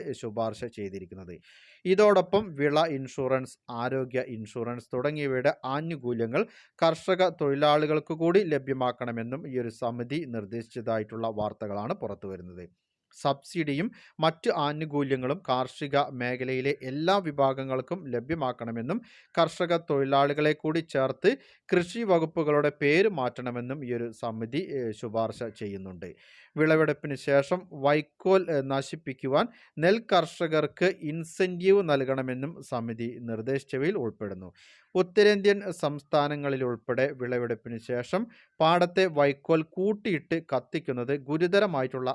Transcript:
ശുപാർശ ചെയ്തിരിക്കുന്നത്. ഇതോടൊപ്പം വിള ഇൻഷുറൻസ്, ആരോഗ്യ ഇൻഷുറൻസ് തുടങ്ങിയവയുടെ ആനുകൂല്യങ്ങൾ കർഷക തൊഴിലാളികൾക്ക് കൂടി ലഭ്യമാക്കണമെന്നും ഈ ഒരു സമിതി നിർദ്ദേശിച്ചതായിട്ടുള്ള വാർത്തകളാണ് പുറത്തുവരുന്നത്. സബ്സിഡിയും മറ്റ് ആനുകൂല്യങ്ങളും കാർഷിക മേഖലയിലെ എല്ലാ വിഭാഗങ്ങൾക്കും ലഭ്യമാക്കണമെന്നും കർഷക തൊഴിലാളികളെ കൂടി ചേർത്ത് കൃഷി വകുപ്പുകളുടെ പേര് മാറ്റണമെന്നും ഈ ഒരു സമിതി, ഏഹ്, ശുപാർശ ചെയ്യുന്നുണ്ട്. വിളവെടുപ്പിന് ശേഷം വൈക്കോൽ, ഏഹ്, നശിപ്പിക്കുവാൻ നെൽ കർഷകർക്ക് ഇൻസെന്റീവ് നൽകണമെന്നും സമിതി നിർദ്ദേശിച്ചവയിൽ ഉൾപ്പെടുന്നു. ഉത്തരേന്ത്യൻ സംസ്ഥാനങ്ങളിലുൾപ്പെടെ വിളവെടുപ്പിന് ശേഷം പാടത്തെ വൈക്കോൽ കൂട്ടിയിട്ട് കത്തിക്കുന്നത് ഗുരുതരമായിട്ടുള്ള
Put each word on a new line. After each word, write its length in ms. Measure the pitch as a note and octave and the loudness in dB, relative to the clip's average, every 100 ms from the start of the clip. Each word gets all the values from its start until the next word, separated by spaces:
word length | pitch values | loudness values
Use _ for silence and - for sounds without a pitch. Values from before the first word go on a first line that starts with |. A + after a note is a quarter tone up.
| E3+ | -4
ശുപാർശ 480 | B2 A#2 A2 A2+ G#2+ A#2+ | -8 -6 -4 -4 -4 -10
ചെയ്തിരിക്കുന്നത്. 680 | - G2+ F#2+ F2 F#2 F2+ - _ - - _ F3+ | -8 -8 -8 -12 -14 -16 -16 _ -20 -20 _ 2
ഇതോടൊപ്പം 580 | F#3+ G#3 F#3+ F3+ G3+ G#3 C#3 | 6 8 6 4 2 0 0
വിള 240 | D3 D3+ E3 | 2 4 2
ഇൻഷുറൻസ്, 680 | C3+ C3 - C3 C3 B2 - - | 0 -6 -4 0 0 -2 -12 -10
ആരോഗ്യ 460 | A#2+ B2+ C3 C3 B2 C3 | -4 -2 -2 -2 -4 -4
ഇൻഷുറൻസ് 640 | A2+ G#2+ B2 A#2 A#2+ - | -8 -10 -8 -6 -8 -6
തുടങ്ങിയവയുടെ 600 | B2+ C#3+ D3+ C#3+ B2+ C#3 - C3 | -4 -2 -2 -2 0 0 0 -2
ആനുകൂല്യങ്ങൾ 800 | C#3 E3 D3+ A#2+ A2+ A2+ C#3 A3+ - _ - | -4 -4 -6 -4 -2 0 0 -2 -6 _ 0
കർഷക 500 | E3 D#3+ - F3+ F#3 | 2 2 0 2 2
തൊഴിലാളികൾക്ക് 840 | E3 D3 C#3 D3 D3+ D3+ D3+ - D#3+ | 2 -2 2 4 4 4 0 -2 -2
കൂടി 260 | E3 F#3 F3+ | 4 4 4
ലഭ്യമാക്കണമെന്നും 1000 | C#3+ C3 C3 B2+ B2 B2 A#2 A#2 C3+ D3+ | 0 -2 -2 -2 -2 -4 -6 -6 -8 -6
ഈ 80 | B2+ | -6
ഒരു 140 | A#2 | -6
സമിതി 480 | - A#2+ A#2+ A#2+ D3+ C#3+ | -4 -4 -4 -4 -6 -6
നിർദ്ദേശിച്ചതായിട്ടുള്ള 1040 | A2+ G2+ A#2 A2 B2 A2+ A2 G#2+ A2+ A2+ | -8 -6 -8 -10 -8 -2 -2 -2 -4 -4
വാർത്തകളാണ് 640 | G#2+ G#2+ - G#2+ G2+ A2 - | -2 -4 -4 -8 -6 -6 -6
പുറത്തുവരുന്നത്. 680 | A2 G2 G2 F#2+ F2+ F2+ F2 _ _ _ _ - | -8 -8 -10 -12 -12 -16 -18 _ _ _ _ -4
സബ്സിഡിയും 720 | C#3+ C#3 - F3 D3+ C#3 G#3 - - - | -2 -2 -4 -4 -2 -2 -4 -8 -18 -2
മറ്റ് 300 | D#3+ D#3+ A#3+ E3+ | 0 2 0 0
ആനുകൂല്യങ്ങളും 800 | D3 D3+ D#3+ C#3+ C#3 C3+ B2+ F3 | 0 -2 -4 -2 0 0 -2 -4
കാർഷിക 560 | - B2+ B2+ - D3 C#3 C3 | -2 -2 -2 -6 -2 0 0
മേഖലയിലെ 640 | B2+ B2 B2+ B2+ C3 C3 D3 | -2 -4 -2 -2 -2 -2 -2
എല്ലാ 340 | C3 C#3 E3 G3+ | -6 -2 2 2
വിഭാഗങ്ങൾക്കും 840 | E3+ C#3+ C3+ C3+ C3+ C3 B2+ F3+ D3 | 2 2 2 2 -2 -4 -4 -8 -4
ലഭ്യമാക്കണമെന്നും 920 | A#2+ B2+ E3 C3 A#2+ A#2 A#2 A#2+ A3 - - _ - | -6 -4 -4 -4 -4 -6 -6 -4 -4 -6 -20 _ 0
കർഷക 420 | D#3+ - E3+ E3+ | 0 0 0 0
തൊഴിലാളികളെ 760 | - C#3+ C3+ C#3 C#3+ D3 D3+ | 0 0 2 4 4 2 0
കൂടി 280 | D3+ D#3 D#3+ D#3+ | 0 -2 -2 -2
ചേർത്ത് 440 | C#3 C3 B2+ G3 C4+ _ _ - | -2 -2 0 2 2 _ _ -2
കൃഷി 320 | F3 F3 A#3 | 0 0 -2
വകുപ്പുകളുടെ 680 | G#3+ E3+ D#3+ E3+ D3+ D3 D3 C#3+ | 2 2 2 -2 2 2 2 2
പേര് 300 | C#3+ D#3+ A3 | 2 4 4
മാറ്റണമെന്നും 720 | E3 B2 - B2 A#2+ B2 D3 B2 | 0 -4 -4 -6 -6 -6 -6 -4
ഈ 60 | |
ഒരു 140 | A#2+ A#2 | -4 -4
സമിതി, 480 | A2 A#2 A2 A2+ C3+ - | -6 -6 -6 -6 -4 -4
ഏഹ്, 220 | C3+ A#2 | -4 -4
ശുപാർശ 480 | G#2 A#2 A2 A2 - A#2 | -6 -4 -2 -2 -4 -10
ചെയ്യുന്നുണ്ട്. 560 | G2+ G#2 G2 F#2+ F2+ F2+ - _ - - D3+ | -8 -10 -8 -10 -14 -14 -16 _ -20 -10 0
വിളവെടുപ്പിന് 600 | D#3 D#3 D#3 D3 D3 C3+ | 4 4 4 0 -4 -6
ശേഷം 440 | - C#3 C#3 F#3 F3+ D#3 | 2 4 4 -2 -4 -2
വൈക്കോൽ, 640 | C#3 D3+ D3 _ F#3 F#3+ E3+ | 2 2 0 _ 4 4 4
ഏഹ്, 160 | D3 C3+ | 0 0
നശിപ്പിക്കുവാൻ 760 | C3+ C3+ D#3 D3 C3 C3+ C#3+ A#3 - _ - | -2 -4 -8 -10 -6 0 2 0 -4 _ 0
നെൽ 200 | E3 A3+ A3+ | 2 2 4
കർഷകർക്ക് 840 | F#3 D#3+ - E3 D#3 D3 - F#3 - | 2 2 -2 0 0 0 2 0 0
ഇൻസെന്റീവ് 800 | D#3 E3 D#3+ - F#3 F3 F#3 G3+ | -6 -8 -6 -2 -2 2 4 4
നൽകണമെന്നും 720 | E3+ C#3 C3 C3+ B2+ B2+ C#3+ D3+ | 6 2 2 -2 -2 -4 -6 -8
സമിതി 460 | C#3 B2 A2+ A#2 A#2 A#2+ | -8 -6 -4 -6 -8 -8
നിർദ്ദേശിച്ചവയിൽ 760 | A#2 A2+ A2+ C3+ - C3 D3 G3+ | -8 -6 -2 -4 -2 -2 -2 -2
ഉൾപ്പെടുന്നു. 520 | A2+ - G#2 F#2 F#2 - - - _ F#3 | -4 -6 -8 -10 -14 -20 -20 -20 _ 0
ഉത്തരേന്ത്യൻ 640 | F3+ G#3 G#3 G3+ G3+ G3+ G3 | 2 4 6 6 4 2 0
സംസ്ഥാനങ്ങളിലുൾപ്പെടെ 1300 | E3 D3 D3 - D3+ C#3+ D3 C#3+ C3+ B2+ A#2 - B2 C#3+ | -4 -4 -4 0 2 2 0 -2 -2 -2 -4 -2 0 0
വിളവെടുപ്പിന് 640 | C3 B2 B2 A#2+ A#2 A#2 A2+ | -2 -4 -2 -2 -4 -8 -10
ശേഷം 420 | - B2 B2 F#3 A#3 - _ - | -6 -6 -4 -4 -4 -10 _ 0
പാടത്തെ 460 | D#3+ F3 F3 F3+ F#3 | 4 4 4 4 2
വൈക്കോൽ 540 | D3 C#3+ C#3 - D#3+ D#3+ | 4 2 2 2 2 2
കൂട്ടിയിട്ട് 680 | - G3 G#3+ A3 D#3 - E3 E3 | -2 -2 0 -2 -4 -2 -4 -2
കത്തിക്കുന്നത് 680 | C3 - D#3+ D3+ B2 A#2+ C#3+ | -4 -2 -6 -4 -4 -2 -4
ഗുരുതരമായിട്ടുള്ള 920 | C3 D#3 F3 G3+ G3+ D3 C3 C3 B2+ | -2 0 2 4 2 2 -2 -2 -4